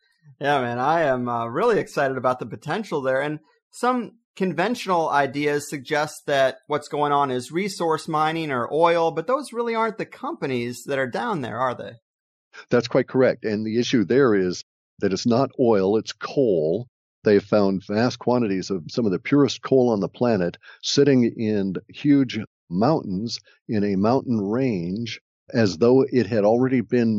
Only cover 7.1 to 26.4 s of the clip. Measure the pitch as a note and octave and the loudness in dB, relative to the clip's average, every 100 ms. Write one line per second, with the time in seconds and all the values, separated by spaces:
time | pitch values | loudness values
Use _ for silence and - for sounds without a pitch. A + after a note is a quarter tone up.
7.1 | C#3+ C#3 B2+ B2 E3 G3+ F#3+ E3 D#3 - | 2 0 -2 -4 -4 -4 -2 -2 -2 -2
8.1 | D#3 D#3 E3 D#3 B2 A2+ D3+ E3+ E3+ E3 | -2 0 -2 -4 -4 -2 2 2 4 0
9.1 | D#3 E3 C4+ B3 A#3 A#3 A3+ A3 G#3+ E3 | -2 -2 -2 -4 -6 -4 -2 -2 -4 -10
10.1 | - C4 E4+ D3 B2 A#2+ A#2+ - C#3 B2+ | -10 -10 -6 -4 -4 -4 -8 -4 -4 -2
11.1 | F#3+ A#3+ F3+ A2+ A2+ C3 A#2+ G#2+ A#2+ _ | -4 -4 -4 -6 -4 -4 -4 -10 -16 _
12.1 | _ _ _ _ - - A#2+ - C#3 B2 | _ _ _ _ -20 0 0 2 0 0
13.1 | C3 A#2+ - A2+ G#2 A2 A2+ A#2+ B2+ F2 | 2 2 2 -2 -2 -2 -2 0 2 2
14.1 | B2+ C3 G2+ F2+ E2+ - _ _ - G2+ | 4 4 4 2 -2 -10 _ _ -4 -2
15.1 | F#2 A#2+ A#2 C3+ C3 A#2+ G#2 F#2+ A2 - | 0 2 2 0 0 2 4 2 0 -2
16.1 | - - D3 A#2+ E2+ D#2 G2 B2+ _ _ | -10 -6 0 2 2 0 -2 -6 _ _
17.1 | _ A2 G2+ G2 G#2+ G2 F#2+ - G#2 B2 | _ 2 4 4 2 2 0 -2 0 0
18.1 | A#2 A#2+ B2 A2 F#2+ - F#2 D3 - A2 | -2 0 0 0 -2 -4 -6 -6 -4 -2
19.1 | F2 - C#3+ B2+ - - C3+ A#2+ G#2 F2+ | -2 2 2 2 0 2 2 4 2 -2
20.1 | - B2 G#2 F2 - - - - D3 C#3+ | -2 0 2 0 -4 -16 -14 -2 2 4
21.1 | C3 A2+ A2 A2 G#2 G2 F2 - - D3 | 4 2 0 -2 0 -2 -6 -10 -4 2
22.1 | C#3+ B2 G#2+ - _ - F2 B2 D#3 - | 4 2 -4 -10 _ -6 0 2 2 -2
23.1 | F#2 A#2 - _ _ - G#2+ G2+ F#2+ G#2 | -6 -6 -10 _ _ -4 -2 0 2 2
24.1 | C3 - A2 G2 A#2 C3+ F#2+ E2+ G2+ A2+ | 2 0 -2 -2 -2 -2 -2 -4 -6 -8
25.1 | - _ _ - B2 G#2 D#2+ A#2 C3 - | -12 _ _ -6 0 0 2 4 4 4
26.1 | B2 G2+ A2+ | 2 0 2